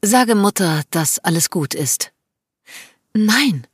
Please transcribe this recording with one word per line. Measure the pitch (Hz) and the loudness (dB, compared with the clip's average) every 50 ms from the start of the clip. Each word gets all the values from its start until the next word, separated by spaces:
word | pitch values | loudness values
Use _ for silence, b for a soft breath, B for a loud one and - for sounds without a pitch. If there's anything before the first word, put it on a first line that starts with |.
Sage | - 202 226 254 254 226 226 | 0 2 2 2 4 4 2
Mutter, | 208 202 202 - - 196 165 160 151 147 _ | 2 2 2 0 0 0 0 0 -2 -4 _
dass | - 165 160 139 - - | -4 -2 -2 -2 -4 -2
alles | _ 175 165 165 156 - | _ -2 0 0 -2 -2
gut | - 185 147 135 - | -2 -4 -4 -4 -4
ist.« | - 147 127 - - - - _ _ _ _ _ _ _ _ _ _ B B B B B B B B B _ | -4 -4 -4 -4 -4 -6 -10 _ _ _ _ _ _ _ _ _ _ B B B B B B B B B _
»Nein« | _ 214 214 214 214 262 294 277 180 135 120 _ | _ 0 2 2 2 2 2 2 0 -2 -6 _